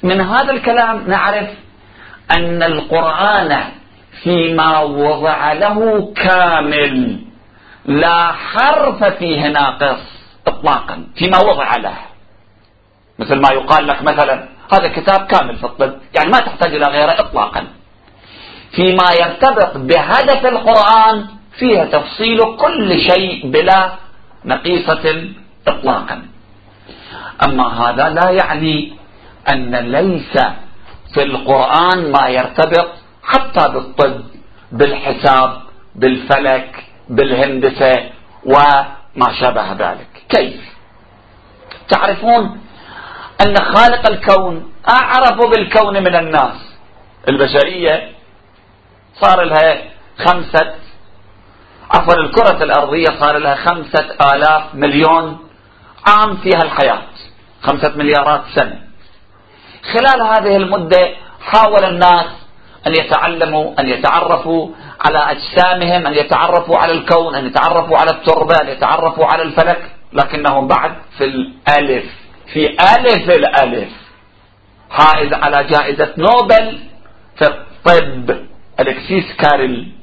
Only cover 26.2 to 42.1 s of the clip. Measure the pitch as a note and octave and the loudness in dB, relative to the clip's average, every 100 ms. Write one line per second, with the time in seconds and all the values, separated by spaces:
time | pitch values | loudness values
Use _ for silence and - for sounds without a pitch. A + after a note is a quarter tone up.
26.2 | - - - - - - - - - - | -14 -20 -20 -20 -20 -20 -20 -20 -20 -18
27.2 | - - C#3 C3 B2+ A#2 A#2+ A#2+ D3+ D#3+ | -18 -4 -2 0 -2 -2 -2 0 -2 0
28.2 | F3+ F#3 D#3+ D3+ D#3+ D3+ - - - - | 0 0 -2 -2 -4 -4 -6 -14 -20 -20
29.2 | - - - C#3 B2 B2 A#2+ C3+ F#3+ E3+ | -20 -10 -4 -4 -2 -6 -4 -2 -2 -2
30.2 | C#3 D#3 A2+ F#2 - - - - - - | -4 -2 -2 -4 -16 -20 -20 -20 -8 -4
31.2 | C#3 B2+ B2+ C3+ B2+ D3+ F3+ F#3 D#3+ C#3 | -4 -4 -2 0 2 2 2 0 0 0
32.2 | C3 B2+ B2+ - D#3 E3+ F3 - - - | 0 0 -2 0 2 2 0 -8 -20 -16
33.2 | - C4+ - F3+ D3 C3+ C3 - C#3 A#2 | -2 -2 0 0 0 -2 -8 0 0 0
34.2 | - - - - - A2+ C#3 C#3+ C#3 C3 | -14 -20 -20 -20 -16 0 0 0 -6 -2
35.2 | D3 C3 C3 - - - - - B2+ B2+ | 2 2 2 -4 -16 -20 -20 -2 0 0
36.2 | - C3+ C#3 C3 - - - - - B2 | -2 0 2 -2 -4 -18 -20 -20 -6 -2
37.2 | C3+ B2+ C#3 C3 C3 C3 A#2 B2 - - | 0 0 0 0 -2 2 2 2 -2 -18
38.2 | - - C3+ C#3+ C#3+ C#3 C3+ - - - | -20 -14 2 4 6 4 0 -10 -16 -2
39.2 | B2 A#2 B2+ A2+ G2 G2 F#2 F#2 - - | -2 2 0 0 -4 -4 -6 -6 -14 -20
40.2 | _ - - - - - - - _ _ | _ 0 0 -8 -20 -20 -20 -20 _ _
41.2 | _ - - - - - - G3 F#3+ | _ -20 -20 -20 -20 -20 -2 0 0